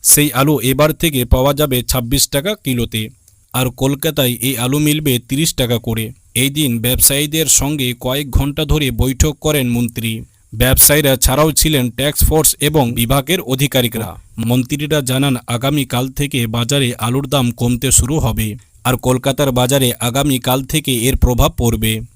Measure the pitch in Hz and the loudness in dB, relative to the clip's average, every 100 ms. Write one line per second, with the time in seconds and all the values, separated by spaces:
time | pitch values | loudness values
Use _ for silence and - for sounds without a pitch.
0 | - - 147 123 139 147 120 135 151 151 | 2 2 2 2 2 2 0 2 2 2
1 | 170 139 120 127 131 143 151 127 117 127 | 0 0 2 2 2 2 0 0 -2 -4
2 | 117 139 - 143 165 214 - 123 117 113 | -2 0 0 -2 -4 -6 -4 -2 -2 -4
3 | 110 - _ _ _ 120 127 123 135 139 | -6 -12 _ _ _ -4 -4 0 -2 0
4 | 160 147 127 120 123 131 123 143 151 151 | -2 0 0 0 -4 -2 -2 0 0 0
5 | 151 120 - 139 160 - 123 117 - 113 | 0 -2 -2 -2 -2 0 -2 -2 -2 -6
6 | 110 - _ - 135 143 147 117 117 127 | -6 -12 _ -2 -2 0 -2 -2 -2 0
7 | - 139 151 156 151 - 139 151 127 120 | 2 2 0 0 2 2 0 -2 -4 -4
8 | 127 131 147 113 139 143 151 151 139 113 | -4 -4 -2 0 0 -2 0 0 0 0
9 | 131 131 156 131 156 147 123 120 120 117 | -2 0 -2 0 0 0 0 0 -2 -4
10 | 113 113 117 _ _ 113 123 131 - 147 | -6 -6 -12 _ _ 0 2 4 4 4
11 | 143 127 - 131 156 147 160 151 123 117 | 4 2 2 4 2 2 0 2 -2 -2
12 | 139 147 - 156 147 - 147 156 120 110 | -4 0 2 2 2 0 0 2 0 0
13 | 117 135 135 185 120 127 139 135 120 113 | 0 0 0 -4 -2 -2 0 0 -2 -4
14 | 104 82 - - 113 123 127 147 147 151 | -10 -12 -16 -6 0 0 0 -4 -2 -2
15 | 131 131 139 123 - 120 131 147 131 123 | 0 0 0 -2 -4 -2 0 -2 -2 -2
16 | 131 - 143 135 117 117 120 143 131 - | -4 -4 -4 -2 -2 -2 0 0 0 -2
17 | 113 127 139 139 123 117 120 120 135 120 | -2 -2 0 0 0 0 -2 0 2 2
18 | 120 156 135 107 110 104 _ _ 123 127 | 2 0 0 -2 -4 -6 _ _ -2 0
19 | 127 127 139 131 139 123 123 139 127 117 | 0 0 0 0 0 2 2 2 2 0
20 | 120 123 147 131 - 127 135 160 143 123 | -4 -2 0 0 0 -2 0 -4 0 0
21 | 120 131 123 120 139 - 120 117 110 110 | 0 2 2 4 2 2 0 0 -2 -4
22 | 117 | -8